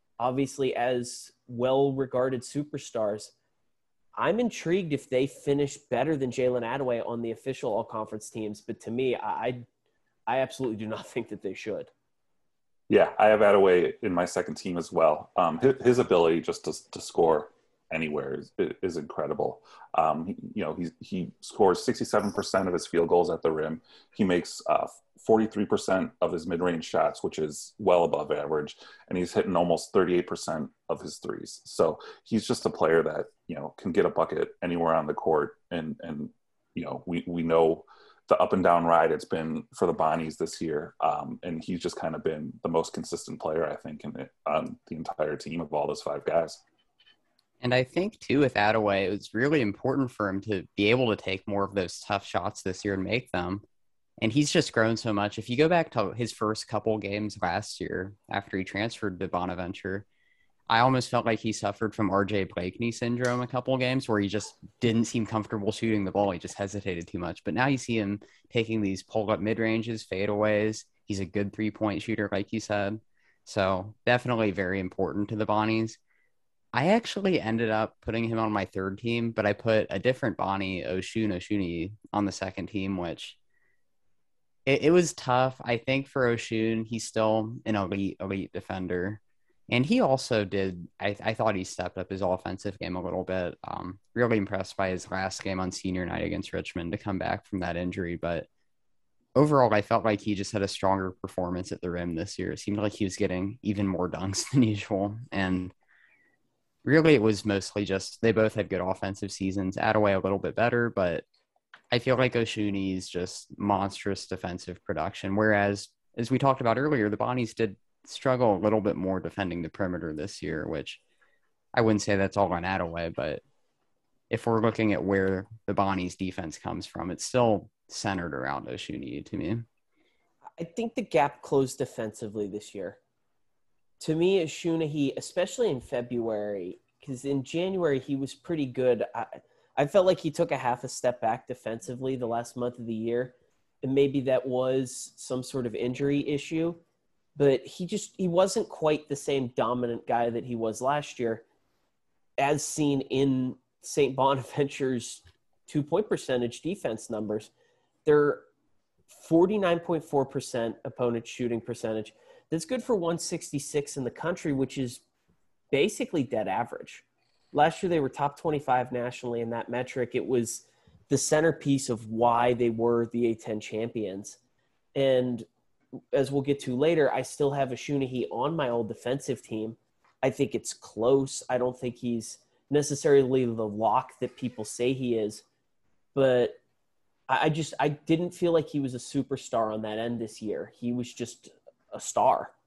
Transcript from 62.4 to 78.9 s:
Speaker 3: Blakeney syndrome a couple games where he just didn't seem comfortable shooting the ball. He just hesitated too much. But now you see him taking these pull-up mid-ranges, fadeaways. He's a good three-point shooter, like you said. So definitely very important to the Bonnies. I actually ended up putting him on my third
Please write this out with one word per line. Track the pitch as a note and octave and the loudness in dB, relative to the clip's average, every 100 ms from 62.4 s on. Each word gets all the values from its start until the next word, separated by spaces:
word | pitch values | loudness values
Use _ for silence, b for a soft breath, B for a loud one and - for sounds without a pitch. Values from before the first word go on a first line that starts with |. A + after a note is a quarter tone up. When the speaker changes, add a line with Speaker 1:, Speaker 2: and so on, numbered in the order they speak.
Speaker 3:
Blakeney | F#2 - F2+ - A#2 | -2 -4 -6 -4 -4
syndrome | A2+ A#2+ A#2+ B2 B2 | -2 -4 0 0 0
a | B2 | -2
couple | B2+ B2 C3 | -4 0 0
games | B2+ C3 C3+ | 2 0 2
where | G#2+ | 2
he | G2+ | 2
just | G#2 - - - - | -2 -6 -14 -20 0
didn't | A#2+ A2+ A2+ | 2 4 2
seem | B2 G#2+ | 0 0
comfortable | A2 G2+ A2 G2+ | -2 -2 -4 -2
shooting | - A2+ A2 F#2+ | -2 0 0 0
the | |
ball. | F#2 G2+ | 0 0
He | F2 | 0
just | F#2 - | -6 -8
hesitated | G2+ G2+ G2 E2+ F2 | -6 -6 -6 -6 -6
too | F2+ | -6
much. | F2 F2 | -6 -6
But | - | -4
now | D#2+ C3 | 0 2
you | C3+ | 0
see | - A2+ | 0 -2
him | G2+ G2+ b b b | -2 -4 b b b
taking | B2 A2 A2 | -2 0 0
these | G2+ F#2+ | 0 -2
pull-up | - A2+ G#2 G#2 | -4 -4 0 0
mid-ranges, | G#2 A2+ A2+ A2+ A2 A2+ - | 0 0 0 0 -2 -6 -6
fadeaways. | F#2+ G#2 G#2 G#2+ G#2 G#2+ A2 - _ - | -2 0 2 2 2 2 -2 -10 _ -6
He's | G2+ | -4
a | F#2 | -2
good | G#2 G2+ | -2 -2
three-point | - G#2+ - A2 G2 | -2 -4 -2 -2 -2
shooter, | - A2 G#2 | -4 -4 -2
like | G2+ G2+ | -2 -4
you | A2+ | -6
said. | - G#2 G2+ G#2+ _ _ _ _ - | -2 -2 -2 -6 _ _ _ _ -8
So | - F#2+ F#2 G#2 - - | 0 2 2 -4 -4 2
definitely | A#2+ B2+ A#2 G#2+ | 2 2 0 2
very | F2+ F2+ F#2+ | 0 -2 -2
important | F#2 - F2+ F#2 G2+ | -4 -2 -2 -2 -4
to | A2 | -2
the | G#2+ | 0
Bonnies. | G#2+ A2 A2 A2 - _ _ _ _ _ _ _ | 2 2 0 -2 -6 _ _ _ _ _ _ _
I | A#2 D#3 | 0 4
actually | A3+ A3+ - G3 E3+ | 4 2 -4 0 0
ended | A2 A2+ A2+ | 0 -2 0
up | A2 A2 _ | 0 -2 _
putting | - A2 | -6 -2
him | A2+ A2+ | -2 0
on | A2 | 0
my | G#2 F#2+ | 0 -2
third | F#2+ F#2+ | -4 -4